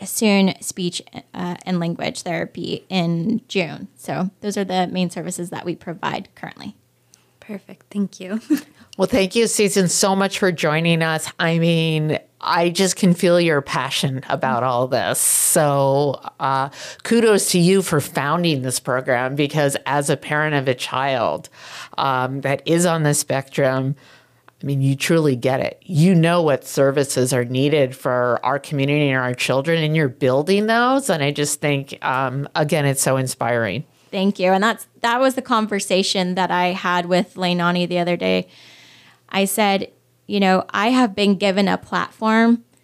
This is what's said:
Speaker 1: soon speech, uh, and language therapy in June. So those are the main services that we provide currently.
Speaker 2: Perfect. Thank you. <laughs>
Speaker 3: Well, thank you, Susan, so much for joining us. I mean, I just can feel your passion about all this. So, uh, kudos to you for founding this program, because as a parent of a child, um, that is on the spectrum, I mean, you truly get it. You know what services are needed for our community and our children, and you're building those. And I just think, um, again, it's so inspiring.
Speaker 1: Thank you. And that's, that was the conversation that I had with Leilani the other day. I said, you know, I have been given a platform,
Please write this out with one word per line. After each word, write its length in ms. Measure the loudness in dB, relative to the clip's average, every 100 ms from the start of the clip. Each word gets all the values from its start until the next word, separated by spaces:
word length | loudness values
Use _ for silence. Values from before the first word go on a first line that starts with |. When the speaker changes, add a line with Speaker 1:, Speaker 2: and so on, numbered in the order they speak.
| -4
Speaker 1:
soon 480 | -2 2 4 2 0
speech, 400 | -8 -6 -6 -6 -12 -18 -16
uh, 220 | -10 -8 -8 -6
and 160 | -4
language 400 | -2 -4 -6 -8
therapy 640 | -6 -6 -6 -8 -8 -8 -6
in 540 | -2 -2 -2 -2 -4 -4
June. 400 | -4 -4 -8 -16 _
So 320 | -8 -4 -6 -6
those 160 | -8 -6
are 60 |
the 240 | -4 -2 -2
main 220 | -2 -4
services 400 | -4 -10 -8 -10
that 160 | -10 -8
we 100 | -10
provide 540 | -10 -8 -6 -6 -8
currently. 440 | -16 -16 -14 -16 -18 _ _ _ _ _ _
Speaker 2:
Perfect. 500 | -16 -16 -16 -20 _
Thank 300 | -6 -6 -6
you. 180 | -10 -8 -2
<laughs> 20 | -2 -4 _ -12 -4
Speaker 3:
Well, 120 | 0
thank 280 | 2 2 2
you, 120 | 0
Susan, 400 | 2 2 2 2
so 280 | 2 2 2
much 220 | 0 0
for 140 | 0
joining 500 | 0 0 0 2 2
us. 260 | 0 -2 -6 -4
I 180 | 0 2
mean, 640 | 2 2 2 0 0 -2 -6 _
I 300 | -2 0 2
just 260 | 2 0 2
can 200 | 2 4
feel 260 | 4 4
your 180 | 4 2
passion 640 | 0 -4 -4 -2 -2 -4 -4
about 320 | -4 0 0
all 260 | 0 0 2
this. 300 | 0 0 0
So, 1040 | 0 0 2 2 4 4 2 2 2 -2 -8 -6
uh, 300 | -2 -2 -2 -8 -16 -10
kudos 480 | 0 2 4 4 2
to 60 | 4
you 220 | 4 4
for 180 | 2 0
founding 640 | -2 -2 -2 0 0 0
this 180 | -2 -4
program, 560 | -2 -2 0 0 0 0
because 400 | -2 2 0 0 -2
as 240 | -2 0
a 40 | -2
parent 380 | -2 -2 0
of 140 | 0 0
a 80 | -2
child, 720 | -4 -4 -2 0 0 -2 -8 -20 -20 -18 -12 -4
um, 440 | -2 0 -2 -4
that 200 | -4 -2 0
is 180 | 2 2
on 160 | 2
the 140 | 0 0
spectrum, 800 | -2 -4 -4 0 0 2 -2 -4 -10 -20 _ _ _ -12
I 40 | -6
mean, 160 | 0
you 120 | 0 0
truly 400 | 0 2 2 0
get 240 | 0 0
it. 220 | -2 -8
You 320 | -4 2 4
know 300 | 6 4 4
what 200 | 2 0
services 680 | -2 2 2 2 0 0 0
are 120 | 0 0
needed 500 | 0 2 2 0 -2
for 440 | -2 0 0 0
our 160 | -2 -4
community 500 | -4 -2 0 2 2
and 80 | 2
our 160 | 0
children, 500 | -2 -2 0 0 0
and 120 | 0 0
you're 120 | 0
building 600 | 0 2 2 2 0 2
those. 420 | 2 2 2 0
And 140 | 0
I 80 | 0
just 300 | -2 -4 -2
think, 360 | -2 -2 -4 -8 -4
um, 420 | -2 -2 -4 -4
again, 320 | -2 0 0 0
it's 160 | 0
so 160 | 0 0
inspiring. 680 | -2 -4 -2 0 0 -4 -8 _ _
Speaker 1:
Thank 260 | -2 -2 0
you. 140 | 2
And 120 | 2
that's, 220 | 0 -2 -8 _
that 180 | -2 2
was 140 | 2
the 80 | 0
conversation 920 | -2 0 0 -2 0 0 0 0 -2 0
that 160 | 0
I 220 | 0 0
had 340 | -2 -2 -2 0
with 260 | 0 0
Leilani 560 | -2 -2 0 0 0 0
the 80 | 0
other 180 | 0 0
day. 320 | 0 0 -2 -10 -20 -20 -20 -20 _ _ -8 -2
I 100 | -2
said, 460 | 0 0 0 -4 _ _ _ -6
you 120 | 0
know, 240 | 2 2 0
I 200 | -2 2
have 240 | 2 2 2
been 240 | 0 2
given 280 | 2 2 0
a 80 | -2
platform, 880 | -4 -6 -6 -4 0 4 4 2 -2 _